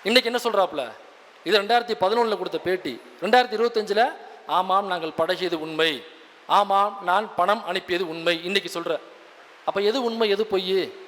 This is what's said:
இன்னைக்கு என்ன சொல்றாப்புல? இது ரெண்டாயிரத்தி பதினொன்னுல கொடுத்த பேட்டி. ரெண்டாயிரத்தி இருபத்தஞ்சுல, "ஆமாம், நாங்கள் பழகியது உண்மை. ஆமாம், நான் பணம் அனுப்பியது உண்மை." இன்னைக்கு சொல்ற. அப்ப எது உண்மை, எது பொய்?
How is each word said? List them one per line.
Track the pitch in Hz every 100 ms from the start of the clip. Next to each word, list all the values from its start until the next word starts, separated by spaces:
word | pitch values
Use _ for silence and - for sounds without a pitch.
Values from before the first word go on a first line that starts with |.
இன்னைக்கு | 190 240 233
என்ன | 240
சொல்றாப்புல? | 233 208 185 151 120 104 - - - -
இது | - 208
ரெண்டாயிரத்தி | 202 240 233 214
பதினொன்னுல | 185 226 226 202
கொடுத்த | 185 160
பேட்டி. | 165 185 160 117 - -
ரெண்டாயிரத்தி | 185 247 247 208 233
இருபத்தஞ்சுல, | 226 208 202 262 - - - -
"ஆமாம், | 160 190 185 202
நாங்கள் | 180 160 156
பழகியது | 165 180 180
உண்மை. | 170 156 156 160 135 113 - - - -
ஆமாம், | 175 202 196 202 202
நான் | 180 185 214 -
பணம் | 180 220 170
அனுப்பியது | 185 180 175 185
உண்மை." | 165 165 170
இன்னைக்கு | 175 202 175 170
சொல்ற. | 170 156 - - - - - - -
அப்ப | 196
எது | 202 247
உண்மை, | 240 226 220
எது | 196 214
பொய்? | 190 185 190 156 -